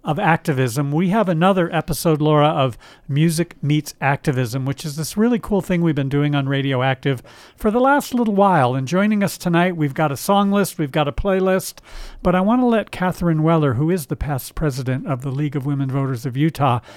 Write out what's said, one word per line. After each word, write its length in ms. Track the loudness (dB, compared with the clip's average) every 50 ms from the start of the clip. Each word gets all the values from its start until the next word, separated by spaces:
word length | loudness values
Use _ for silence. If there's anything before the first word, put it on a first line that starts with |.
of 160 | -2 -4 -4
activism, 720 | 0 2 2 0 2 0 -2 0 0 0 -2 0 -2 -2 -2 -2
we 160 | 0 0 0
have 180 | 0 0 0
another 460 | 0 0 2 2 2 2 2 0 0 -2
episode, 480 | -4 -2 -2 -6 -2 0 0 0 2
Laura, 260 | 2 2 4 4 4
of 300 | 2 2 0 0 -2 -2 -8 -18 -20 -20 -20 _
Music 480 | -4 0 2 2 2 2 0 -4 -4 -6 -6
Meets 320 | -2 0 0 0 -2 -4 -10 _
Activism, 640 | 0 0 0 0 0 -2 0 0 -2 -2 -2 -4 -4
which 200 | -4 -6 -6 -8
is 100 | -10 -8
this 220 | -8 -8 -6 -2
really 220 | 0 2 2 2 0
cool 220 | -2 -2 -2 -2
thing 200 | 0 0 -2 0
we've 140 | 2 0 0
been 140 | 0 -2 -2
doing 260 | 0 0 0 2 0
on 120 | 0 0
Radioactive 760 | 0 -2 -2 -2 -2 -2 0 0 0 -2 0 -2 -2 -2 -2 -6 -18 -20 -20 -20 -20 _
for 140 | _ -2 0
the 120 | 2 2
last 320 | 4 4 4 2 0 -2 -2
little 200 | 0 0 2 2
while. 420 | 4 4 4 6 4 4 2 2
And 120 | -2 -2
joining 360 | 0 0 0 2 2 2 0 0
us 140 | -2 -4
tonight, 380 | -4 -2 0 2 2 2 2 0
we've 180 | -2 -2 -2 0
got 180 | -2 -2 -2
a 60 | -2
song 340 | -4 0 2 2 2 2 2
list, 280 | 2 2 0 0 -2 -4
we've 120 | -6 -2
got 180 | 0 -2 -2 0
a 40 | -2
playlist, 680 | -2 0 0 0 2 2 2 2 0 -2 -6 -14 -16 -20 -18 -16 -14 -14 -14 -16 -2 0
but 100 | 2 2
I 80 | 2
want 200 | 2 2 2 4
to 40 | 4
let 260 | 2 2 0 0 -4
Catherine 520 | -6 -4 -2 -2 -2 0 0 0 2 2 2
Weller, 300 | 4 4 4 2 2 2
who 160 | 0 0 0
is 160 | 0 -2 -2
the 100 | _ -6
past 400 | -6 -4 -4 -4 -6 -6 -8 -8
president 500 | -4 -4 -2 -2 -4 -4 -4 -4 -4 -2
of 160 | -4 -6 -4
the 100 | -4 -6
League 240 | -4 -2 -4 -2 -4
of 100 | -4 -4
Women 260 | -2 -2 -2 -2 -2
Voters 340 | -2 -2 -2 -2 -4 -4 -6
of 120 | -6 -2
Utah. 420 | 0 0 0 0 0 0 0 0 0 -4 -10 -20